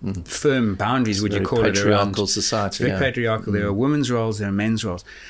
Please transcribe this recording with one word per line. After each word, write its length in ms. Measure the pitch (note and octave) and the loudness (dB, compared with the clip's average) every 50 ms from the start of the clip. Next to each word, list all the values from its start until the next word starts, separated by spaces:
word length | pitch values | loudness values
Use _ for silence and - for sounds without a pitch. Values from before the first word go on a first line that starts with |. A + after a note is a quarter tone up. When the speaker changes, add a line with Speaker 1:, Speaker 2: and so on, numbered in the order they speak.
| - | -8
Speaker 1:
Mm. 220 | F#2+ G2 F2+ D#2+ - | -6 -6 -6 -8 -8
Speaker 2:
firm 460 | - - - D3+ C3+ C3 A#2 G#2+ F#2+ | -8 0 0 2 2 2 2 0 0
boundaries, 480 | F2+ G2+ A2 B2+ C3 A#2+ A2 G2+ G2 | 0 0 0 2 2 2 2 2 0
would 100 | G#2+ G2 | 0 0
you 60 | G2+ G2+ | 0 0
Speaker 1:
Very 80 | G2 | 0
Speaker 2:
call 120 | F#2 - A#2 | 0 2 2
it, 40 | G#2+ | 2
around 100 | G#2 F#2+ | 2 2
Speaker 1:
patriarchal 520 | G2+ G2+ G#2 G#2 G2+ G2+ G2+ F#2+ G#2 G2+ | 2 4 4 4 4 2 2 0 -2 0
society, 520 | F#2+ - G#2 - - A2 G#2+ G2+ F#2+ - - A#2+ | 0 0 -2 0 0 0 0 0 -2 -2 -2 0
Speaker 2:
Very 60 | - | 0
Speaker 1:
yeah. 60 | - F#3+ | 0 0
Speaker 2:
patriarchal. 540 | C#3+ C3 A2 A#2+ A#2 A2+ A2 G#2+ - A2 | 0 0 0 0 0 0 0 -2 -2 -2
There 100 | G2+ G2+ | -2 0
Speaker 1:
Mm. 40 | G#2 G2+ | 0 0
Speaker 2:
are 40 | |
women's 380 | G2 G#2 B2+ C#3+ D3+ D3 C3+ A#2+ | 0 0 2 2 2 2 0 0
roles, 280 | B2 A#2 A2+ A2+ G#2+ G#2 | 0 0 0 0 -2 -2
there 100 | G#2 G2+ | -2 0
are 40 | |
men's 320 | G2 G2+ G#2 A2 A2+ G#2+ A2+ | 0 0 2 2 0 0 -2
roles. 200 | G2+ F2 F2+ - - - - - | -4 -6 -6 -10 -14 -20 -20 -20